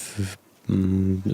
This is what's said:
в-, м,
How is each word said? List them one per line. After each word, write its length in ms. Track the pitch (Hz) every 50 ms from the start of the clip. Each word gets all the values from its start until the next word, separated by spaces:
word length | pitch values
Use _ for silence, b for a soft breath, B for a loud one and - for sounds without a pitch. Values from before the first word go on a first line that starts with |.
| - - - 104
в-, 180 | 98 95 - - _ _ _ _ - -
м, 540 | 98 95 95 92 95 95 95 95 95 95 95 -